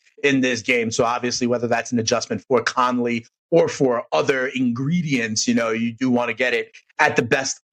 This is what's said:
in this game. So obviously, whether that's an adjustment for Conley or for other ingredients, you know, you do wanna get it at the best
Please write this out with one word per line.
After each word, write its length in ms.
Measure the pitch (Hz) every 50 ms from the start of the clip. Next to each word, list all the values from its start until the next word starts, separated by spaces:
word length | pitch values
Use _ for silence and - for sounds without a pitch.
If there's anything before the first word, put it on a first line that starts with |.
| _ _ _ - 143
in 180 | 143 139 131
this 200 | 127 127 120 110
game. 300 | 104 131 123 120 113 113
So 140 | - - 120
obviously, 420 | 117 123 120 123 123 120 - 123
whether 200 | 120 123 113 120
that's 240 | 113 117 117 113 -
an 80 | 123 117
adjustment 440 | 110 - 120 113 - - 113 104 -
for 140 | - 127 113
Conley 640 | 113 - - 127 123 127 123 123 120 120 117 113 - _ _ _ _ -
or 160 | 170 170 165 147
for 360 | - - 139 127 117 120 - -
other 360 | 160 156 147 135 135 131 127
ingredients, 1000 | - - 127 131 120 117 127 135 147 175 180 156 156 135 120 113 110 110 - -
you 60 | 123 117
know, 160 | 120 117 113
you 240 | 113 113 117 117 113
do 160 | - 131 127
wanna 240 | 120 123 120 117 113
get 200 | 123 127 123 117
it 180 | 113 113 - - - _ _ _ -
at 160 | 151 135 117
the 60 | 151
best 400 | 127 110 143 135 135 135 - - _ _